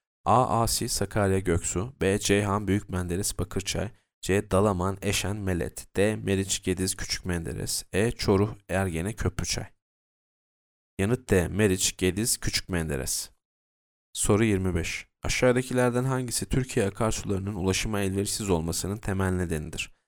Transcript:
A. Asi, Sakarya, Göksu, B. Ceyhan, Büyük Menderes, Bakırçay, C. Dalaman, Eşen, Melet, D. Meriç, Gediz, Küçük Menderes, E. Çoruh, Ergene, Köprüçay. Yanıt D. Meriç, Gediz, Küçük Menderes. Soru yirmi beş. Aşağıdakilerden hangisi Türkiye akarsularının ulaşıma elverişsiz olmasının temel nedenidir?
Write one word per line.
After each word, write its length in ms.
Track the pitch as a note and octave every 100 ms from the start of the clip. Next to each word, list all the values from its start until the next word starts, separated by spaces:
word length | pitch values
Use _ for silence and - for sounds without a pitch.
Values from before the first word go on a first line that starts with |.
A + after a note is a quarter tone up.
| _ _ -
A. 360 | A2+ B2+ A2+
Asi, 280 | A2+ - A2+
Sakarya, 500 | - G2+ A2 G2 F#2+
Göksu, 540 | F#2+ E2+ - F2 - -
B. 180 | F#2+ G#2
Ceyhan, 480 | - G2+ G#2 G2+ G2
Büyük 220 | G2+ -
Menderes, 500 | F#2 F2 F2 G#2 -
Bakırçay, 520 | F#2 F#2+ - E2+ G2+ - _ _
C. 300 | - G2 G#2+
Dalaman, 460 | F#2+ G#2 F2+ F#2 F#2+
Eşen, 340 | G2+ G2+ F#2+ G#2
Melet, 600 | F#2+ F2 B1 - - -
D. 200 | G#2 A2
Meriç, 480 | G#2 G2 F#2+ -
Gediz, 320 | F#2 F2+ F#2 -
Küçük 300 | - - F#2
Menderes, 580 | F2 D#2+ - - - -
E. 180 | F2+ A#2
Çoruh, 440 | - - G2 G#2+ - -
Ergene, 440 | F#2 F#2+ D#2+ F#2+
Köprüçay. 520 | - F#2 - F2 - - _ _ _ _ _ _ _ _ _ _ _ _ -
Yanıt 300 | G2 B2 -
D. 180 | F#2+ E2
Meriç, 500 | F#2 G#2+ F#2 - -
Gediz, 400 | F#2 F2+ A#2 -
Küçük 320 | - - -
Menderes. 600 | F2 D#2+ C#2 C2 - - _ _ _ _ _ _ _ _
Soru 300 | - - G#2
yirmi 320 | A2+ F#2+ F#2 E2+
beş. 320 | E2 - - _
Aşağıdakilerden 800 | F#2+ - B2+ B2 B2+ B2 B2 B2
hangisi 420 | C3 C3 B2 - -
Türkiye 420 | C#3 B2+ B2 G2
akarsularının 680 | - A2 - G#2 G2 G2 G#2
ulaşıma 440 | F#2 F#2+ A2+ G#2
elverişsiz 500 | G2 G2 G2 - G2+
olmasının 480 | E2+ D#2+ D#2+ F2+ G2+
temel 340 | - F#2+ F#2+
nedenidir? 600 | F#2 F2 D#2 D#2 - - -